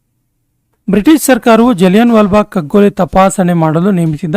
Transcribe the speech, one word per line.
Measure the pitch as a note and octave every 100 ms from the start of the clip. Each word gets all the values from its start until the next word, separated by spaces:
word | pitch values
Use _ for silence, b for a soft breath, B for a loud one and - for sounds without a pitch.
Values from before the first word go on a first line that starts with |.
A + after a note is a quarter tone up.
| _ _ _ _ _ _ _ _ -
ಬ್ರಿಟಿಷ್ | G3 G3+ D#4
ಸರ್ಕಾರವು | - B3+ A#3+ A3+ A#3+
ಜಲಿಯನ್ | F#3 F#3 G3 A#3+
ವಾಲಾಬಾಗ್ | A3+ G#3 G#3 G#3
ಕಗ್ಗೊಲೆ | G3 D3 G3+ G3+
ತಪಾಸಣೆ | - F3 G3 F#3+ F#3+ F3+
ಮಾಡಲು | E3+ D#3+ D#3 F#3+
ನೇಮಿಸಿದ | F#3 E3 D3 E3+